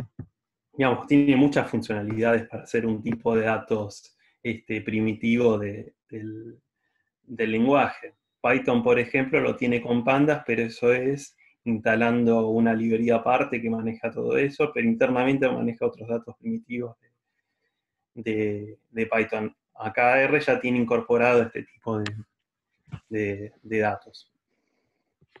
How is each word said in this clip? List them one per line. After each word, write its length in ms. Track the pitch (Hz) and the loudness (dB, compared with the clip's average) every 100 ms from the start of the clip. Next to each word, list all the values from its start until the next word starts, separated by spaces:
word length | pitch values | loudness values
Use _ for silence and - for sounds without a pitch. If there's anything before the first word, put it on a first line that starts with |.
| - - - _ _ _ _ - | -12 -14 -18 _ _ _ _ -2
digamos, 300 | 131 117 - | 0 0 2
tiene 300 | 143 143 131 | 4 6 6
muchas 340 | 143 139 117 | 4 2 0
funcionalidades 760 | 117 113 107 104 110 117 113 113 | -4 -4 -6 -4 0 2 2 0
para 180 | 113 - | -12 -4
ser 180 | 120 113 | -2 -2
un 160 | 107 | -4
tipo 320 | 117 113 117 | -4 -4 0
de 120 | 113 110 | 0 0
datos, 720 | 107 - 110 101 - - _ _ _ | -2 -2 -4 -4 -12 -20 _ _ _
este, 400 | 120 110 - 110 | -8 -8 -6 -8
primitivo 760 | 107 110 110 107 117 120 117 104 | -4 -2 -2 -2 0 2 4 2
de, 360 | 101 107 - _ _ | -2 -8 -14 _ _
del, 520 | 113 107 110 117 117 _ _ _ _ _ _ | -14 -12 -12 -16 -20 _ _ _ _ _ _
del 300 | - 113 110 | -18 -4 -2
lenguaje. 600 | 110 123 139 113 - - - _ _ | 2 4 4 2 -4 -16 -20 _ _
Python, 400 | 123 131 131 120 | 0 2 2 2
por 160 | 120 120 | 4 2
ejemplo, 420 | 117 135 131 147 | 2 -2 0 0
lo 160 | 127 110 | 0 0
tiene 240 | 123 120 | 0 -2
con 240 | 120 120 | 0 0
pandas, 380 | 117 135 147 147 - | 2 4 4 2 -2
pero 160 | 117 | -2
eso 300 | 113 - 120 | -2 0 2
es 440 | 123 131 139 - _ _ _ | 2 0 -4 -8 _ _ _
instalando 840 | 120 110 113 113 117 120 117 113 110 | -4 -2 0 2 2 2 4 2 2
una 240 | 113 117 | 2 2
librería 440 | 110 113 113 117 113 | 2 0 0 2 2
aparte 440 | 120 127 135 120 | 2 0 0 -4
que 80 | 113 | -4
maneja 420 | 113 113 113 117 | -4 -4 -6 -8
todo 280 | 117 120 131 | -6 -2 0
eso, 340 | 139 143 147 | 0 0 -2
pero 160 | 123 117 | 0 0
internamente 580 | 113 127 127 131 135 131 | 2 2 2 0 2 0
maneja 380 | 123 117 117 | 0 -4 -2
otros 240 | 120 - 113 | -4 -4 -8
datos 260 | 117 117 - | -8 -8 -12
primitivos 580 | 113 113 117 120 120 - _ _ _ _ _ _ _ _ _ _ _ | -8 -8 -8 -10 -10 -14 _ _ _ _ _ _ _ _ _ _ _
de, 80 | 120 | -10
de, 560 | 113 107 107 104 104 107 _ | -4 -2 -2 -4 -10 -16 _
de 180 | 117 110 | -6 -2
Python. 480 | 113 110 110 110 - _ | 0 0 -2 -6 -10 _
Acá 480 | - 113 - 123 131 | -12 -8 0 2 4
R 180 | 135 147 | 4 2
ya 180 | 143 127 | 2 0
tiene 200 | 127 123 | 0 0
incorporado 640 | 117 117 113 120 123 120 | 0 0 2 2 4 4
este 220 | 117 - | 2 -4
tipo 340 | - _ 117 107 | -12 _ -6 -4
de, 180 | 104 107 - _ _ _ _ _ _ - _ | -4 -8 -16 _ _ _ _ _ _ -18 _
de, 420 | 110 104 101 104 - | -6 -4 -6 -12 -18
de 160 | 110 110 | -6 0
datos, 540 | 104 98 - - _ _ _ _ _ _ _ _ _ _ _ - | 0 -2 -10 -20 _ _ _ _ _ _ _ _ _ _ _ -20